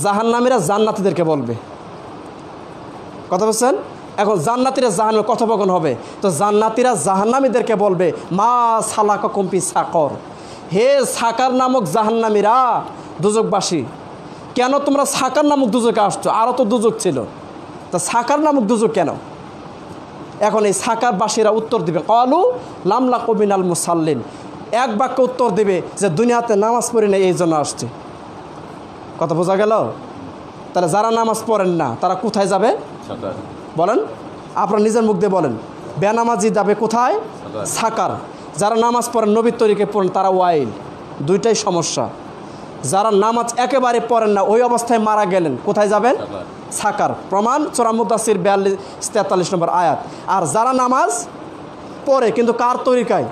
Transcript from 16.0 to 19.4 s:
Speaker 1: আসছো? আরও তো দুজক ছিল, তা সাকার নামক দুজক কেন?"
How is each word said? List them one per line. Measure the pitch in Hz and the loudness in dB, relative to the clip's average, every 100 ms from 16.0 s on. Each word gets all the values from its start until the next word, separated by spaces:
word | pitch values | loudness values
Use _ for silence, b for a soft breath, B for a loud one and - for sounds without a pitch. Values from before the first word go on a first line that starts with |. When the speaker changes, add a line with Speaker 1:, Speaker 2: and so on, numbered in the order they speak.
Speaker 1:
আসছো? | 202 - - | 0 0 -2
আরও | 202 233 | 2 2
তো | 247 | 2
দুজক | 220 240 220 220 | 2 2 2 0
ছিল, | 185 131 104 - - - - - - | -2 -2 -6 -10 -16 -16 -16 -16 -6
তা | 175 | -4
সাকার | - 240 240 294 | 0 -2 2 2
নামক | 302 285 | 4 2
দুজক | 202 233 226 | 2 2 2
কেন?" | 196 147 101 - - | 2 0 -4 -10 -16